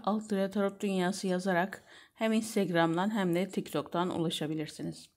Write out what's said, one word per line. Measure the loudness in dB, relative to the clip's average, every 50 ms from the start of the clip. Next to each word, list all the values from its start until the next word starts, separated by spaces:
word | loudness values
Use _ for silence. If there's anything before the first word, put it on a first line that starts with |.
| 0
alt | 0 -2 -2 -2 -2
dire | 0 0 0 0
tarot | 0 0 0 0 0 -2 -2
dünyası | 0 2 2 2 2 0 0 0
yazarak | 0 0 0 2 2 2 2 2 0 -2 -10 -16 -20 -20 -20 -20 -18 _
hem | -2 0 2 2
Instagram'dan | 2 0 0 0 0 0 2 4 4 4 4 4 2 0 0 0
hem | 0 2 2 2
de | 2 0 0
TikTok'tan | -2 -4 -4 -2 -4 -4 -4 -2 0 0 0 0 0 0
ulaşabilirsiniz. | 0 0 0 -2 -4 -4 -4 -4 -6 -8 -8 -8 -8 -8 -8 -10 -16 -20 _